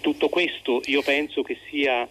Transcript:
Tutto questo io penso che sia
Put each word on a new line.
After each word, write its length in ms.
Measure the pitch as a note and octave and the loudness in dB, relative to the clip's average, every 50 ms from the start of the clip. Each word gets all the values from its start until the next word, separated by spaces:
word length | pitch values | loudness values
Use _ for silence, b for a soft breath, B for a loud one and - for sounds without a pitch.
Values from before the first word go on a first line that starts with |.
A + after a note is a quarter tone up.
Tutto 280 | - - D3 - - D3 | 0 0 0 2 0 2
questo 540 | - F3 F3+ D#3 - - - - B2 B2+ C3+ | 2 2 0 0 -2 -6 -2 0 0 0 0
io 160 | - C3+ C#3+ | 0 0 0
penso 400 | C3+ - C#3 C#3+ D3+ D3+ - - | 2 2 0 0 0 -2 -2 -4
che 140 | B2+ - B2+ - - - | -4 -4 -6 -8 -8 -8
sia 380 | - C#3+ C#3+ C3+ B2+ A#2+ A#2+ - | -2 0 2 2 2 0 0 -4